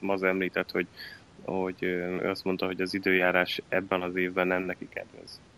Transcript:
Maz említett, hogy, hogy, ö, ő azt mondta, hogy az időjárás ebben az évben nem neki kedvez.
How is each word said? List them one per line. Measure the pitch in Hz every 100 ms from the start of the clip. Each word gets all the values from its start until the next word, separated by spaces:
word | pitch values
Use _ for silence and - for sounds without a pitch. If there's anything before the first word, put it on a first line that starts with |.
Maz | 95 98
említett, | 95 95 92 92 92
hogy, | 98 87 - - - - - -
hogy, | 95 92 90
ö, | 95 90 87 90
ő | -
azt | 95
mondta, | - 92 95
hogy | 92
az | 92
időjárás | 101 95 92 90 90 90 - -
ebben | 92 95 92
az | 90 92
évben | 92 92 90
nem | 92
neki | 92 87 -
kedvez. | - - - - - -